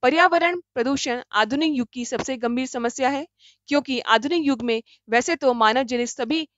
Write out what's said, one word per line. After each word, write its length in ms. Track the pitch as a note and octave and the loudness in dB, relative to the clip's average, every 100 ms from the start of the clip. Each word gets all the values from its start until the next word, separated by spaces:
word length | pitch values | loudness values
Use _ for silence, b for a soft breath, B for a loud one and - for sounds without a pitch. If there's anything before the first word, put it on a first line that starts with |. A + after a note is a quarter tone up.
पर्यावरण 560 | B3+ D#4 F4+ E4+ E4+ F4 - | 2 6 4 4 2 -2 -6
प्रदूषण 480 | - A#3 C#4 - B3 - | -4 -2 0 -2 -6 -4
आधुनिक 400 | G#3 G#3+ C4+ D#4+ C#4+ | -2 0 0 0 -2
युग 120 | A#3+ | -4
की 120 | B3+ A#3+ | -6 -6
सबसे 300 | B3+ - C4 | -6 -4 -4
गंभीर 280 | A#3 A#3+ C4 | -2 -2 -4
समस्या 420 | B3 A#3 C4+ C4 | -4 -4 -2 -2
है 180 | C#4 D#4+ _ b b _ | -2 -8 _ b b _
क्योंकि 300 | C#4+ C#4+ B3+ | -2 0 -6
आधुनिक 440 | - A3+ B3+ E4+ C#4+ | 2 2 2 0 0
युग 160 | C4 | -2
में 200 | A#3+ A3+ - b _ | 0 -4 -4 b _
वैसे 260 | A3+ B3+ E4 | -2 0 0
तो 180 | C#4 | 2
मानव 300 | A#3+ A3 A#3 | 4 2 2
जनित 260 | B3+ B3 A#3+ | 0 -2 -4
सभी 380 | - A#3+ D#4 D#4 | -4 -4 -4 -4